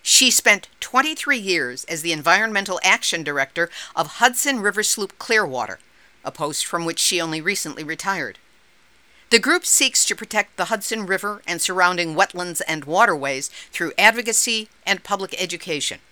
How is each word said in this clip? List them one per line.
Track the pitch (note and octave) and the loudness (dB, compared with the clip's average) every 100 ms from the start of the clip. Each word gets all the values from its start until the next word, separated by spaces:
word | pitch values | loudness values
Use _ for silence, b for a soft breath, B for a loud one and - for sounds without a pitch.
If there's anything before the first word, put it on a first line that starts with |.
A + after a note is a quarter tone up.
| - | 4
She | - B3+ | 4 6
spent | - A#3 G3+ - _ | 4 4 2 0 _
twenty-three | - B3 D4+ D#4 - C4 | -2 0 0 -4 -2 -2
years | G3 E3+ B2 B2+ | 0 -2 -2 -6
as | - E3 | -8 -6
the | E3 | -4
Environmental | D#3+ D3+ F#3+ A3 G#3 G3 F#3 | 0 4 4 2 -2 -2 0
Action | F#3+ A3+ - E3+ | 2 2 0 -4
Director | D3 C#3+ C3+ E3+ E3+ B B - | -4 -2 -2 -2 -4 B B -4
of | D#3+ - | -4 4
Hudson | B3 B3 C#4+ B3+ | 2 4 -2 0
River | G3+ G3 | 0 0
Sloop | G#3 - G3 _ | -2 -2 -4 _
Clearwater, | - A3 F3 B2+ G#2+ F#2 _ b b b | 0 2 2 -4 -6 -8 _ b b b
a | C3+ | -12
post | - D#3 D3 - | -6 -6 -4 -4
from | F3 | -2
which | E3 D#3+ | -2 0
she | - F3+ | 0 0
only | E3 D#3 | -2 -2
recently | D#3+ G3 D#3+ C#3+ | -2 -4 -6 -10
retired. | D3+ D#3+ F#3+ F#3+ B2 - _ _ _ _ _ _ b b b | -10 -6 -4 -4 -6 -10 _ _ _ _ _ _ b b b
The | A#3 | 2
group | B3 F4+ | 4 0
seeks | - - C4+ - | 2 2 2 2
to | - | 0
protect | - A3 G#3+ G3 - | -2 -2 -2 -2 -4
the | F3 | -2
Hudson | A3 - A3 F#3+ | -2 -4 -6 -2
River | F#3 G#3 G#3 - | -2 -2 -8 -6
and | E3+ | -4
surrounding | - F#3 F3+ F3+ E3 | -2 4 4 4 0
wetlands | D#3 F#3+ F3 F3+ E3 - | 2 2 0 -6 -6 -4
and | D#3+ | -6
waterways | C#3 F3+ A3+ D#3 C#3 C3+ - B B | 0 4 4 4 -2 -4 -6 B B
through | - E3+ - | -6 -4 4
advocacy | G#3 A3+ A#3 G#3+ - A3 G#3+ _ - | 4 4 -2 0 0 -2 -6 _ -4
and | F#3+ | -2
public | - G3+ F#3+ - | -2 -4 -4 -6
education. | F3+ F3 F#3 D3 - - _ | -6 -6 -6 -4 -4 -8 _